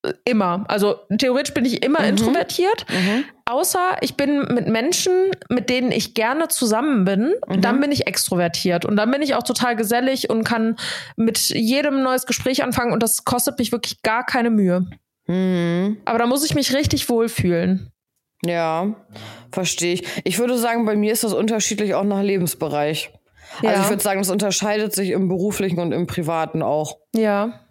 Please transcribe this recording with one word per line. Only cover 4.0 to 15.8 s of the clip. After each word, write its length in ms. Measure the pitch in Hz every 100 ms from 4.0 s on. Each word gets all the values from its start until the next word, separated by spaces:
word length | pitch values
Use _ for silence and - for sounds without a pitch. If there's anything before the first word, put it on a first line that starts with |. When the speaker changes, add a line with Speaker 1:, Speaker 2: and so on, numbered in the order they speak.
Speaker 1:
ich 120 | 254 -
bin 240 | 277 285 262
mit 160 | 240 185
Menschen, 440 | 226 269 359 - 370 381 - -
mit 220 | 247 -
denen 200 | 254 247
ich 220 | - -
gerne 340 | - 220 285 320
zusammen 580 | - 240 220 302 247 185
bin, 260 | 196 254 466 -
Speaker 2:
Mhm. 120 | 185
Speaker 1:
dann 180 | 233 262
bin 120 | 285
ich 140 | 285 -
extrovertiert. 800 | 185 - 175 175 165 185 175
Und 120 | - 202
dann 140 | 220
bin 120 | 277
ich 120 | 294 240
auch 60 |
total 320 | 240 240 247
gesellig 540 | 226 214 240 262 269 -
und 160 | 226
kann 320 | 220 233 220 220 - - - -
mit 220 | 226 220 -
jedem 480 | - 226 269 294 269
ein 40 |
neues 240 | 262 254 -
Gespräch 360 | 233 254 262
anfangen 300 | 254 247 240
und 100 | 226
das 220 | 226 -
kostet 340 | - 247 262 -
mich 140 | 233
wirklich 300 | 240 - -
gar 240 | 220 226 247
keine 240 | 262 233
Mühe. 360 | 220 190 180 180 - _ _ -
Speaker 2:
Mhm. 680 | 180 185 180 170 175